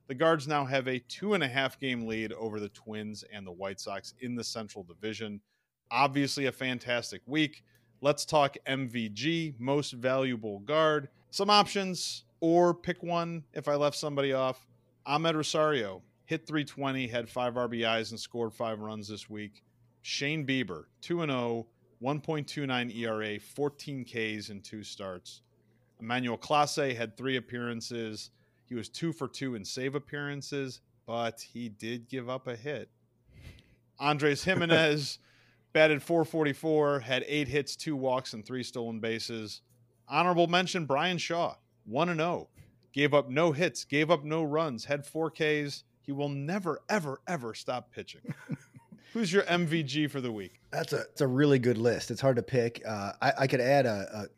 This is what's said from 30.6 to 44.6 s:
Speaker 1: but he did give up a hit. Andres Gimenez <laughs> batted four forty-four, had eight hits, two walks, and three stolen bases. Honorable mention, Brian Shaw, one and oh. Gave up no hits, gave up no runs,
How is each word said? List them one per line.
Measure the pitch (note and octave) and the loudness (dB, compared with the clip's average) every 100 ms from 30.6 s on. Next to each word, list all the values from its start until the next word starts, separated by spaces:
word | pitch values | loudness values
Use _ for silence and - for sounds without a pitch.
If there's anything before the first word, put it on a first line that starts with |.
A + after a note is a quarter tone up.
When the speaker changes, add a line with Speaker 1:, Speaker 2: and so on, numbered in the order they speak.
| C3+ - _ _ - | -6 -8 _ _ -6
Speaker 1:
but | A#2 A#2 A2 | -2 -2 -4
he | - A#2 A#2+ | -14 -10 -10
did | G2+ A2+ A#2+ A#2 | -8 -8 -8 -8
give | C3 A#2+ | -8 -6
up | C3 C3 | -8 -8
a | A#2+ | -10
hit. | C3+ C3+ G2+ _ _ _ _ - - - _ _ _ - | -8 -8 -10 _ _ _ _ -20 -20 -20 _ _ _ -4
Andres | C#3+ D3+ D3 C#3+ F3+ | 0 4 4 2 2
Gimenez | F#3 E3+ E3 D#3+ D3+ C#3 - _ _ | 2 6 6 6 4 0 -8 _ _
<laughs> | _ _ _ | _ _ _
batted | D#3+ D#3 D3 | 6 8 6
four | - E3+ | 2 2
forty-four, | D3+ E3 D3+ C3+ D#3+ D#3 D3 C#3+ | 2 2 0 0 2 4 4 2
had | A#2 B2+ - | 0 0 0
eight | D3 C3+ | -2 0
hits, | C#3+ C#3+ - | 0 -2 -6
two | - C#3+ | -4 -2
walks, | C3 B2+ B2+ | 0 0 -2
and | A2+ G2+ | -10 -8
three | B2+ | -8
stolen | A#2 B2+ A#2 A2+ | -6 -6 -6 -4
bases. | A2+ A2+ - A2+ G#2+ - _ _ _ _ - | -2 -2 -4 -8 -8 -12 _ _ _ _ -4
Honorable | C#3+ F3 F3 E3+ | 2 4 6 6
mention, | F3 F#3 F#3 D3 | 4 2 0 2
Brian | C#3 F3 F3 | 2 2 0
Shaw, | - E3+ E3 - _ _ | -2 -2 -2 -4 _ _
one | - A#2+ F3 | -6 0 0
and | E3 | 2
oh. | E3 D3 - - - _ _ | 0 0 -6 -18 -20 _ _
Gave | C#3 C#3+ C#3+ | 2 6 6
up | C3 | 4
no | C3 E3+ | 4 4
hits, | C#3+ F3 - - | 4 0 -2 -2
gave | C#3+ D#3 | 2 4
up | E3 | 4
no | D3 D#3+ | 2 0
runs, | D#3 D3+ | 0 2